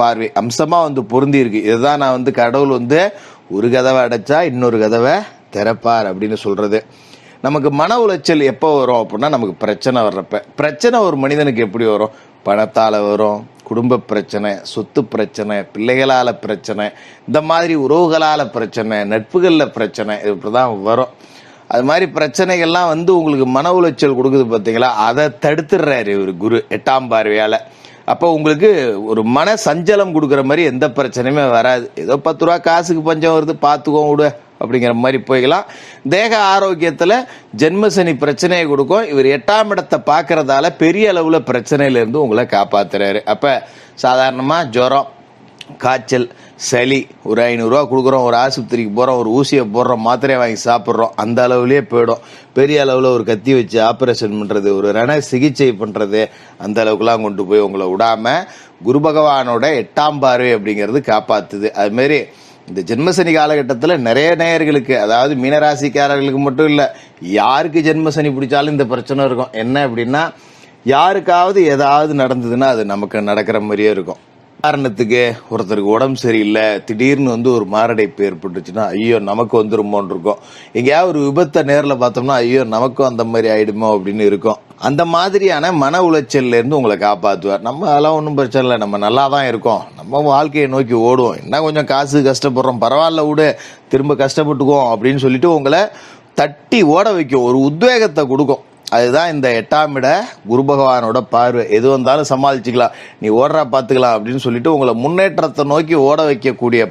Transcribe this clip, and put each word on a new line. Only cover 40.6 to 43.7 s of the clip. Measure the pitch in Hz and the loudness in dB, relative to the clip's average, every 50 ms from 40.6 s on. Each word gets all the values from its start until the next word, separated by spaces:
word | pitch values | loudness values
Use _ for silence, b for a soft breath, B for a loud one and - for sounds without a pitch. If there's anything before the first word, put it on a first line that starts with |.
| 147 175 - - | 2 0 0 2
பெரிய | 160 160 175 202 220 208 185 | 2 2 2 4 2 2 2
அளவுல | 175 165 160 165 160 - - | 2 2 2 2 0 0 0
பிரச்சனையில | 120 123 113 - 156 143 143 139 131 120 117 | -2 -4 -2 -2 0 0 2 2 2 2 0
இருந்து | 107 120 151 147 | 0 0 -2 0
உங்களை | 123 107 113 123 117 - | 0 0 0 0 0 0
காப்பாத்துறாரு. | 101 101 98 - 101 101 90 - 98 101 98 98 107 - - 107 | 0 0 2 0 0 0 0 -2 -2 0 0 -2 -2 -2 -2 -2
அப்ப | 104 - 143 135 117 B B | -2 0 0 0 -2 B B